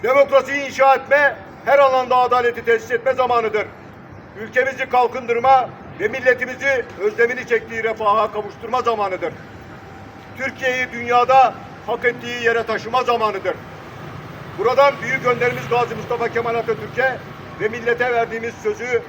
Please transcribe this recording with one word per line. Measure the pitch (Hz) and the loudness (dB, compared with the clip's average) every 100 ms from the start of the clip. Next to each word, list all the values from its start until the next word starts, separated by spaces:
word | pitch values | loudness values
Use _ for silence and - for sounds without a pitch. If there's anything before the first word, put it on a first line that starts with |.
Demokrasiyi | 440 285 277 269 262 285 269 | 4 4 6 6 4 -4 -4
inşa | - 269 262 | 4 6 6
etme, | 254 285 285 - - - - | 4 4 4 2 -14 -10 2
her | 277 | 6
alanda | 277 262 247 254 | 6 4 2 2
adaleti | 247 247 240 233 226 | 4 2 2 -2 0
tesis | 226 226 | 0 0
etme | 233 247 | -2 0
zamanıdır. | 254 247 240 220 214 196 - - - - - - 190 | 2 2 2 0 -2 -4 -10 -20 -20 -20 -20 -18 -14
Ülkemizi | 220 254 262 254 262 | -4 0 0 -2 0
kalkındırma | 247 240 240 233 233 254 262 226 - - - | 2 2 0 -2 0 6 4 4 -8 -18 -4
ve | 220 | -4
milletimizi | 262 254 247 254 254 269 269 226 - | 0 2 2 0 -4 -2 -2 -2 -4
özlemini | 202 214 233 247 233 | -4 2 0 0 -2
çektiği | 226 226 226 | -2 -2 -6
refaha | 220 220 214 214 208 | -4 -2 2 2 0
kavuşturma | 214 202 - 233 247 | -4 -10 -12 -4 -2
zamanıdır. | 233 226 196 180 165 - - - - - - - - - - - | 0 0 -2 -2 -6 -8 -18 -18 -18 -18 -18 -18 -20 -20 -20 -8
Türkiye'yi | 262 254 262 254 254 | -8 -2 -2 -2 -4
dünyada | 233 240 247 247 262 247 - - - - | -6 2 2 6 6 6 2 -14 -14 -6
hak | 240 247 | 0 0
ettiği | 240 240 240 | -2 -8 -2
yere | 233 233 | 0 0
taşıma | 226 214 214 254 | 0 -4 -2 -2
zamanıdır. | 247 233 214 196 185 160 - - - - - - - - - - | 2 2 0 0 -4 -6 -10 -18 -18 -16 -16 -14 -16 -16 -14 -4
Buradan | 220 254 285 277 | 0 4 4 2
büyük | 233 269 247 | -4 -2 -2
önderimiz | 240 240 247 - | 0 0 -2 -2
Gazi | 240 233 220 | 0 0 -4
Mustafa | - 240 233 | -6 -4 -2
Kemal | 233 233 233 | -2 -2 -4
Atatürk'e | 233 220 214 - 262 247 - - - - | -2 -4 -6 -2 -2 -2 -12 -16 -16 -6
ve | 208 | -6
millete | 233 233 240 247 | -4 -4 -2 0
verdiğimiz | 240 226 226 226 - | 0 -2 -4 -8 -6
sözü | 214 208 240 240 | -6 -4 -2 -4